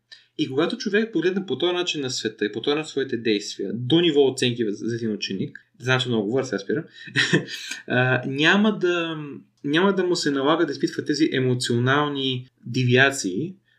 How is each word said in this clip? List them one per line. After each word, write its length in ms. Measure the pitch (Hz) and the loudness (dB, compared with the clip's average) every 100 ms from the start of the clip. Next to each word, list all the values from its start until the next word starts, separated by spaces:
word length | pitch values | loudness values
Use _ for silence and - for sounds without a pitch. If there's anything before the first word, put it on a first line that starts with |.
| - - _ - | -20 -20 _ -6
И 100 | 135 | -4
когато 300 | 131 185 226 | 0 0 -2
човек 340 | 214 202 220 | 0 0 0
погледне 340 | 170 170 190 185 | 0 0 0 -2
по 120 | 131 | -2
този 140 | 147 | 0
начин 280 | 180 175 156 | 0 -2 -4
на 100 | 131 | -4
света 340 | 127 107 - | -4 -6 -2
и 80 | 107 | -4
по 80 | 113 | -2
този 140 | 143 | -2
начин 120 | 147 151 | -2 -2
на 20 | |
своите 280 | 139 131 120 | -4 -4 -2
действия, 540 | 113 104 - - 98 | 0 0 -2 -8 -6
до 260 | 107 123 165 | -4 2 4
ниво 300 | 175 143 135 | 6 6 4
оценки 340 | 131 127 120 110 | 4 0 0 -2
за, 180 | 107 104 | -4 -6
за 60 | |
един 180 | 117 113 | -4 -4
ученик, 460 | 101 - 98 - - _ - | -4 -4 -6 -6 -10 _ -8
знам, 220 | 127 131 | -2 0
че 80 | 123 | 0
много 180 | 113 101 | 0 0
говоря, 180 | 131 | 0
сега 140 | - 98 | -2 -4
спирам, 260 | - 110 - - - - - | -4 -4 -6 -16 -6 -2 2
<laughs> 520 | 175 - - - - - | 0 0 -12 -12 -12 -2
а, 340 | 123 127 127 131 | 0 2 0 -2
няма 520 | 135 156 202 214 175 | 2 4 6 4 2
да, 400 | 175 175 165 156 147 135 - _ | 0 0 -2 -6 -10 -14 -18 _
няма 300 | 143 156 196 | 0 2 4
да 100 | 190 | 2
му 120 | 180 170 | 0 0
се 140 | 151 | 0
налага 360 | 139 139 165 160 | 2 2 2 0
да 60 | |
изпитва 320 | 135 160 - | -2 -4 -4
тези 240 | - 143 - | -4 0 0
емоционални 1160 | 135 127 123 123 117 127 143 147 139 135 127 127 _ - | 2 0 0 0 0 2 2 0 -2 -4 -4 -8 _ -6
девиации 880 | 127 123 123 135 139 98 92 170 - _ | 0 4 6 4 2 -4 -4 -6 -8 _